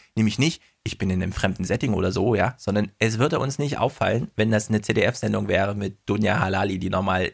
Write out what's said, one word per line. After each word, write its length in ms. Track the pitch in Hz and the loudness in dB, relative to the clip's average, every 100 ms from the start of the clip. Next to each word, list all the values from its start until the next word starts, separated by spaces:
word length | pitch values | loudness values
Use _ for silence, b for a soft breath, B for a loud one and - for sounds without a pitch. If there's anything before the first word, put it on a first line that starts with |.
| B - | B 2
Nämlich 240 | 110 107 | 2 4
nicht, 220 | 151 - b b | 0 0 b b
ich 140 | - - | -10 -4
bin 120 | 101 | -2
in 120 | 92 | 0
einem 120 | 90 | -2
fremden 320 | - 95 92 92 | -2 -2 -2 -2
Setting 280 | 98 131 | -2 0
oder 180 | 90 92 | 0 0
so, 240 | 95 107 104 | 2 2 2
ja, 180 | 92 - | 0 -2
sondern 340 | - 104 101 - | -2 0 -2 -2
es 200 | 113 113 | -2 0
würde 200 | 151 165 | 0 0
uns 200 | 135 139 | -2 -4
nicht 200 | 143 - | -4 -2
auffallen, 520 | 123 - 98 113 - - | -2 0 0 0 -2 0
wenn 140 | 110 | 2
das 200 | 107 104 | 2 2
eine 120 | 107 | 0
Z 140 | - 104 | 0 2
D 60 | |
F-Sendung 460 | 98 - 107 104 101 | 2 0 -2 -2 0
wäre 280 | 92 98 104 | 2 0 -2
mit 220 | 98 - - | -6 -6 -2
Dunja 340 | 104 104 104 | 0 2 2
Halali, 400 | 95 98 98 95 | 0 0 0 0
die 100 | 92 | -2
nochmal, 360 | 92 98 92 92 | 0 0 0 0